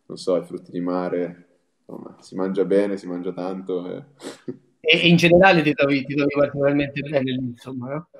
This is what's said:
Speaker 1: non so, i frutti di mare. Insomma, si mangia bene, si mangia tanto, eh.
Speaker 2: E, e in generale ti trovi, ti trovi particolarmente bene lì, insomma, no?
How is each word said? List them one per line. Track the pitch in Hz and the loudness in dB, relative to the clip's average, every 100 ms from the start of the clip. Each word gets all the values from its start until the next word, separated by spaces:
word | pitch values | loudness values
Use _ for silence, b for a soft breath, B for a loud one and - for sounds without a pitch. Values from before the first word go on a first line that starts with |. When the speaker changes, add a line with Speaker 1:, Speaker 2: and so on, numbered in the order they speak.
| - | -18
Speaker 1:
non | 90 | -8
so, | - 87 | -2 -2
i | |
frutti | - 87 - | -2 -10 -10
di | 90 | -6
mare. | 87 90 90 87 87 87 _ _ _ _ - | -4 -2 -2 -4 -4 -8 _ _ _ _ -20
Insomma, | - - - | -18 -18 -20
si | - 92 | -12 -6
mangia | 95 95 90 | -2 -2 2
bene, | 98 101 95 | 2 2 -4
si | 90 | -8
mangia | 87 90 | -8 -8
tanto, | 90 90 95 92 90 87 | -8 -8 -8 -6 -6 -6
eh. | 90 - B B B B - _ _ | -12 -14 B B B B -16 _ _
Speaker 2:
E, | 156 170 | 2 4
e | 170 | 6
in | 170 | 6
generale | 170 175 190 175 | 6 8 8 6
ti | 147 | 2
trovi, | 143 143 139 135 | 2 2 0 -2
ti | |
trovi | 143 143 143 | -2 0 2
particolarmente | 139 143 139 143 143 143 | 0 0 0 2 0 -4
bene | 139 147 131 | -4 -2 -2
lì, | 127 | -4
insomma, | 127 117 127 131 123 | -6 -10 -12 -10 -8
no? | 147 - | -8 -10